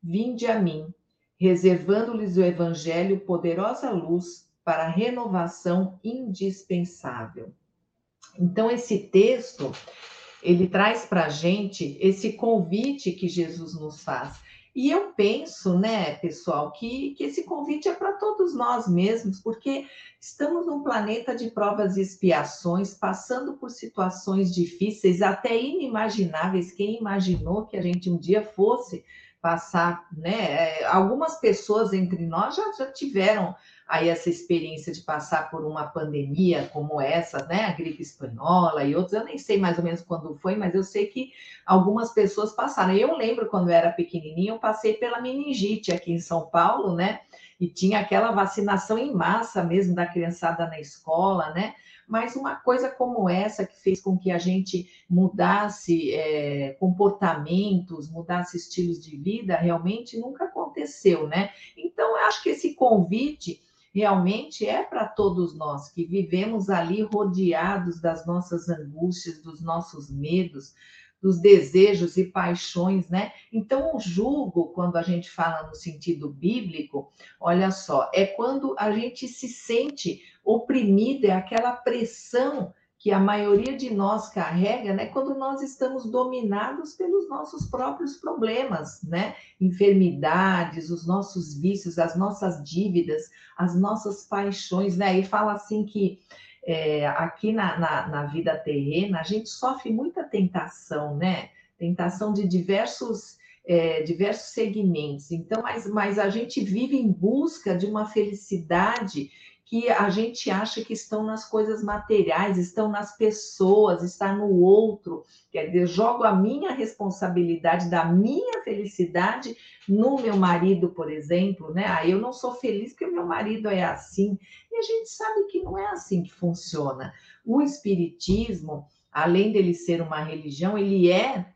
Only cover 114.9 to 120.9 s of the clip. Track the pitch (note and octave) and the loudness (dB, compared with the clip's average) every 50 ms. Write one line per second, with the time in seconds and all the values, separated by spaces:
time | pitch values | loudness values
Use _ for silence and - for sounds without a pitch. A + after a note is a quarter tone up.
114.9 | G3+ - _ F3+ E3 D3+ - _ _ _ _ _ _ E3 D3+ D#3+ F3+ F3+ F3+ E3+ | 0 -2 _ -10 -10 -10 -12 _ _ _ _ _ _ -6 -6 0 2 2 2 2
115.9 | D#3+ F3 A3 A#3+ A#3+ A#3+ A#3+ A3 G3 F#3 F#3+ A3 C4 D4 F4+ F#4+ - C4 A3+ A3 | 2 2 2 2 2 4 2 4 4 6 4 2 2 -2 -4 -4 -4 -4 -4 -6
116.9 | - _ G3+ G3 F#3 - G3+ F3+ F3 F3+ F3 E3+ E3+ E3 - E3+ E3 F3 F3+ F3 | -6 _ -6 -6 -4 -4 -4 -2 0 0 0 0 0 0 2 0 2 2 0 0
117.9 | F3 E3+ D#3+ E3 E3+ F#3 G3+ A#3 C#4+ F4 B4+ B4 A4+ - - - G#3 G3+ G#3 G3+ | 0 0 2 4 4 4 4 4 2 -2 -2 -2 -4 -6 -6 -6 -6 -6 -6 -8
118.9 | - - F3+ E3+ D#3 F3 F3 G3+ A#3 C4 - B3 A3+ - - - - _ - - | -2 -2 -2 0 0 0 0 0 -2 -4 -6 -10 -12 -14 -16 -20 -20 _ -2 0
119.9 | G3 G#3 A3 C4 C#4 C4+ A#3+ A3+ G3+ G3 F#3 F3+ F3 E3+ E3+ F#3+ G3 F3 F3 F3 | 2 4 4 4 2 0 0 0 2 4 4 4 4 4 4 4 4 4 2 -2